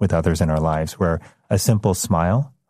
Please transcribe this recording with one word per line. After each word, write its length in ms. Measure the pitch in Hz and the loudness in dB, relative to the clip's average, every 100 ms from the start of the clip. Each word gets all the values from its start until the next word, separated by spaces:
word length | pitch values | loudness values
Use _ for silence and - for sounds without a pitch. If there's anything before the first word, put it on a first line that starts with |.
with 120 | 95 | 0
others 280 | 82 80 82 | 0 0 0
in 100 | 85 | 0
our 80 | 78 80 | 0 0
lives, 200 | 78 78 - | -2 -4 -2
where 220 | 87 80 - _ - | -2 -2 -6 _ -4
a 100 | 107 | -2
simple 360 | - 107 104 | 2 2 2
smile, 580 | 90 - 87 85 117 143 _ | -2 0 0 2 0 -2 _